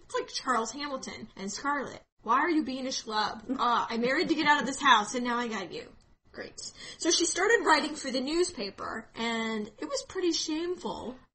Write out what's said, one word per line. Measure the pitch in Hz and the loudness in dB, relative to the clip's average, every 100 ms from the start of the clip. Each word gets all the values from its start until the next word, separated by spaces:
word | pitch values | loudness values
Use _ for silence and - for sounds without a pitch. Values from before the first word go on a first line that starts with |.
It's | - | -8
like | 494 - | -6 -6
Charles | - 262 233 226 | -6 0 0 0
Hamilton | 285 294 269 208 185 220 - | -6 -8 -6 -8 -12 -14 -10
and | 196 | -8
Scarlett. | - 320 285 226 - - _ | -4 -2 -2 -4 -10 -18 _
"Why | - 254 | 0 2
are | 330 | 4
you | 311 | 2
being | 247 262 262 | 0 -4 -4
a | |
schlub? | 262 226 214 202 220 - 262 | -6 -4 -2 -2 -4 -6 0
Uh, | 240 220 175 | 2 2 0
I | 226 | 0
married | 247 294 311 | 2 2 2
to | |
get | 302 294 | 4 6
out | 285 | 4
of | 247 | 2
this | 277 | 2
house | 285 226 202 | 6 6 4
and | 247 | -2
now | 247 240 | 0 -2
I | 240 | -2
got | 214 170 | -6 -6
you." | - - - _ _ _ | -10 -14 -18 _ _ _
Great. | - 98 - - - - - | -14 -14 -14 -16 -16 -16 -2
So | 330 | 2
she | 349 | 4
started | 339 349 403 466 | 2 2 4 6
writing | 330 302 311 | 6 4 4
for | 302 262 | -4 -2
the | 254 | -2
newspaper, | 262 339 359 247 202 - - 220 - | 0 2 2 0 -8 -6 -8 -8 -10
and | - 233 226 226 220 208 - | -6 -2 -2 -2 -4 -6 -8
it | - | -6
was | 523 - | -4 -4
pretty | 381 359 | 0 0
shameful | 320 - 311 349 359 214 151 196 254 - | 0 -2 -2 -2 -4 -6 -6 -8 -12 -18